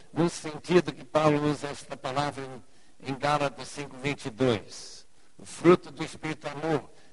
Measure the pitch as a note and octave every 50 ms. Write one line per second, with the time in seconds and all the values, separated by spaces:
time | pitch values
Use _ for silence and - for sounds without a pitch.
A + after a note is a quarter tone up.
0 | - - - D3 E3 E3+ - - - D#3+ D3+ C#3 - - F3 F3+ E3+ D#3+ - -
1 | - - - D#3 D#3 D#3 D3 D3 D3 D3+ D3 C3 C#3+ C#3+ C3+ - - - C#3+ C3
2 | - C3+ C3 C#3 D3 C#3+ A#2+ C3 C3+ C3 C3 A#2+ - - - - - - - -
3 | - B2+ C#3 B2 C3+ C#3+ D3 D3 C#3+ C#3 - - B2+ - - D3 C#3+ C3+ C3 B2+
4 | B2+ D3 C#3 - - C#3 A2 G#2 C3 B2+ A2+ G2 - - - - - - - -
5 | - - - - - - - - - - - - C3+ E3 F3+ - - E3 C#3+ C#3
6 | D#3+ - - - - D#3 D3+ - - D3 C#3+ C#3+ D#3+ D#3+ - - - - - -
7 | - -